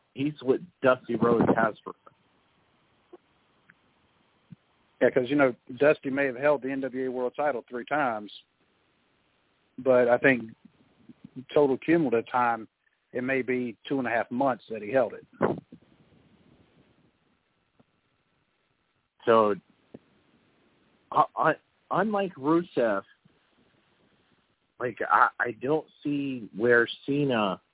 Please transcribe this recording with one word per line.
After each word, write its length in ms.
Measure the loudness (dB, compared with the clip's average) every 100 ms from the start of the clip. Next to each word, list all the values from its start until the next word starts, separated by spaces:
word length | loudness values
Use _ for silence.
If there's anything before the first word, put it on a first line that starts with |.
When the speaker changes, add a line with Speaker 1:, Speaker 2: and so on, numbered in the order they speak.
| _
Speaker 1:
he's 180 | -6 -6 -6
what 180 | -2 -2 -2 -2
Dusty 360 | 2 2 -2 0
Rhodes 360 | 2 2 2 2
has 180 | 0 -2
for. 120 | -14 -16 -20 _ _ _ _ _ _ _ _ _ _ -20 _ _ _ _ _ _ _ _ _ _ _ _ _ -20 _ _ _ 0
Speaker 2:
Yeah, 80 | 2
'cause, 180 | 2 0
you 60 |
know, 200 | 2 2 0 _ 0
Dusty 300 | 2 2 -2
may 180 | -2 -2
have 100 | 0
held 260 | 0 0
the 80 | -2
N 100 | -6
W 260 | -6 -6 -6
A 20 |
World 220 | -4 -6 -4
Title 280 | -4 -4 -8
three 160 | -12
times, 460 | -6 -2 -2 -4 -10 -20 _ _ _ _ _ _ _ _ _ _ _ _ _ -6
but 320 | 2 4 6
I 100 | 4
think 260 | 4 2 -2 -16 _ _ _ _ _ -20 -20 -20 -2
total 240 | 2 2 0
cumulative 540 | 0 0 2 0 -2
time, 380 | -2 0 -2 -8 _ _ _ _
it 120 | -8
may 180 | -4 -4
be 340 | -2 -4 -4 -10 -6
two 100 | -4
and 80 | -2
a 40 |
half 200 | -2 -2
months 340 | -2 -2 -2 -8
that 120 | -12
he 100 | -2
held 220 | 0 0
it. 120 | -4 -18 -4 -2 -2 _ -20 _ _ _ _ _ _ _ _ _ _ _ _ _ _ _ _ _ _ _ _ _ _ _ _ _ _ _ _ _ _ _ _ _ _ 4
Speaker 1:
So, 300 | 4 4 0 _ _ _ -20 _ _ _ _ _ _ _ _ _ _ _
uh, 120 | 0 0 2
uh, 160 | 0 0 _ _ -6
unlike 440 | -2 0 -2 -4 -4
Rusev, 640 | 0 0 0 -2 0 -2 -6 _ _ _ _ _ _ _ _ _ _ _ _ _ _ _ _ -8
like, 180 | -8 -6 0
I, 180 | 2 2 0
I 120 | -6 -6
don't 240 | -2 -2 -4 _
see 460 | -6 -4 -4 -8 -10 -2
where 320 | 4 4 4 -4
Cena 560 | -4 -2 0 2 0 -2 _